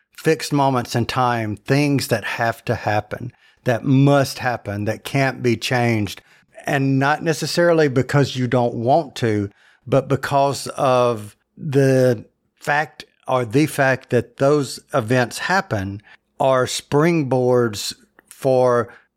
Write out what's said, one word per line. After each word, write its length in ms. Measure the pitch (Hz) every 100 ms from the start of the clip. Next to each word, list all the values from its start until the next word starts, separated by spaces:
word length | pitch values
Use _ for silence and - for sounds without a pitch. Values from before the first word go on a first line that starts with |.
| _ -
fixed 360 | 160 156 -
moments 420 | 147 139 127 110 120
in 100 | 113
time, 500 | 131 123 117 110 101
things 520 | - 139 147 135 -
that 160 | 110
have 400 | - - 117 - -
to 80 |
happen, 580 | 113 113 104 - - 120 - _ _
that 200 | 127 117
must 540 | 143 135 139 143 131 -
happen, 460 | 123 117 - 101 104
that 180 | 104
can't 380 | - 139 135 123
be 140 | 123 113
changed. 680 | - 123 117 113 98 - - _ _ -
And 340 | - 147 135 135
not 240 | 139 151
necessarily 680 | 160 147 151 - 175 165 147
because 480 | 127 131 143 135 131
you 100 | 123
don't 280 | 127 120
want 420 | 120 117 170 139 -
to, 340 | 117 104 101 - _ _ 120
but 220 | 135 135
because 600 | 139 - 139 139 135 -
of 680 | - 139 127 123 110 104 - _ -
the 680 | 165 135 135 131 127 113 - _ _
fact 500 | _ - 147 156 - - _ -
or 160 | 127
the 220 | 117 131 151
fact 440 | - 135 127 -
that 280 | 123 - -
those 420 | 135 151 123 - -
events 440 | 139 107 127 117 -
happen 640 | - 190 - 104 98 101 - - _ -
are 240 | 135 131 123
springboards 1300 | - - 143 165 165 131 131 123 123 117 104 - - _ _ -
for 680 | - 135 127 127 120 113 - _